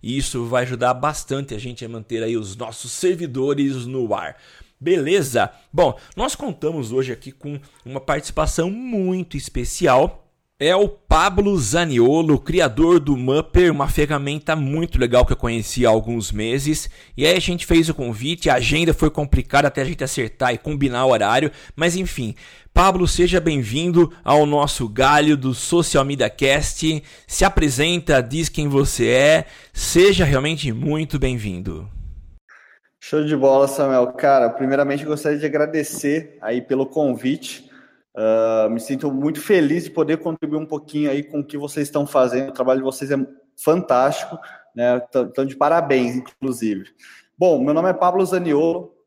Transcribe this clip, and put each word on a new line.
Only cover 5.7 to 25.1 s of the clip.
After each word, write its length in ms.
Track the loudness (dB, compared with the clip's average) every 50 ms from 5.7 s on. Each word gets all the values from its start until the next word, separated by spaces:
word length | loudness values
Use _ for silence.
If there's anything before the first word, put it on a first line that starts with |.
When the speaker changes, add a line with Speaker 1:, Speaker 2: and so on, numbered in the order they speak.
Speaker 1:
Bom, 260 | 0 2 2 2 2 -4 -16 -20 -8
nós 180 | -6 -6 -6 -4
contamos 580 | -6 -8 -10 -8 -6 -6 -4 -4 -4 -8 -2
hoje 200 | -2 -2 -2 -2
aqui 180 | -6 -12 -14 -20
com 300 | -20 _ -16 -14 -14 -14 -16 _ _ _ _
uma 160 | -12 -12 -12
participação 680 | -4 -4 -4 -4 -4 -6 -4 -2 -2 -2 0 -2 -2 -2
muito 680 | -4 -8 -8 -6 -4 -2 -2 -2 -2 -4 -6 -8 -10
especial. 840 | -12 -12 -8 -8 -6 -6 -6 -6 0 2 4 4 4 4 2 -2 -10 _ _ _ _ _ _ _
É 180 | _ 0 2 2
o 140 | 4 2 0
Pablo 720 | 0 _ _ _ 2 4 4 2 2 0 0 2 0 0
Zaniolo, 800 | -2 0 0 0 0 2 4 4 4 4 4 2 4 2 2 0
criador 640 | 0 -2 0 2 2 2 2 2 4 6 4 4
do 160 | 4 2 -2
Mupper, 560 | 0 0 0 0 0 -2 2 2 4 4 4
uma 160 | 4 2 0 -2
ferramenta 680 | 0 0 0 0 0 -4 -4 -4 -6 -6 -2 -2 -2
muito 440 | 0 0 -2 -2 -2 -4 -2 0 0
legal 280 | 0 4 6 6 6
que 60 | 6
eu 40 | 2
conheci 480 | -2 -2 -2 -2 -4 -4 -6 -2 2 4
há 60 | 4
alguns 400 | 4 4 2 -2 -6 -6 -4 -6
meses. 580 | -6 -4 -2 -2 -2 -2 0 -2 -2 -2 -4 -10 -14 -14 -20 _ -6
E 100 | -2 2
aí 100 | 2 2
a 40 | 2
gente 260 | 0 -2 -4 -4 -2
fez 220 | 2 4 4 4 2
o 60 | -2
convite, 540 | -4 -4 -6 -6 -6 -4 -6 -4 -2 0 2
a 60 | 2
agenda 400 | 2 2 0 0 2 2 2 2
foi 160 | 2 2 0
complicada 560 | 0 0 0 2 2 2 2 2 2 2 2
até 160 | 2 0 -2
a 20 | -4
gente 200 | -4 -4 -6 -6
acertar 500 | -6 -4 -4 -6 -6 -4 _ -2 -2 -2
e 40 | -2
combinar 480 | _ -6 -4 -2 -2 -2 0 0 2
o 40 | 2
horário. 400 | 4 4 2 2 2 2 0 -2 -4 -8 -20 -20 -6
Mas 220 | -2 0 0 0
enfim, 400 | 0 -4 -6 -6 -6 -6 -6 -8 -10 -16 -20 -20 -20 _ -2
Pablo, 340 | _ 4 4 4 4 2 0 0
seja 320 | 2 2 2 2 2 0
bem-vindo 720 | 0 0 -2 -2 -4 -2 -4 -2 -2 2 4 4 4 4 2 -10
ao 240 | 0 2 4 4 4
nosso 420 | 4 2 0 0 0 -2 -4 -6 -6
galho 480 | -2 2 2 4